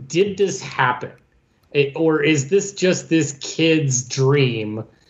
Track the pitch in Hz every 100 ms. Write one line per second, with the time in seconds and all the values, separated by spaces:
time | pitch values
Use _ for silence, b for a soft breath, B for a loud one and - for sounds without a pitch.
0 | - 165 202 190 196 - 139 - 127 -
1 | - - _ _ _ _ _ 143 139 156
2 | 160 156 147 151 131 196 196 - 185 165
3 | - 160 143 - - - 160 160 139 120
4 | - - 135 143 127 113 107 107 107 b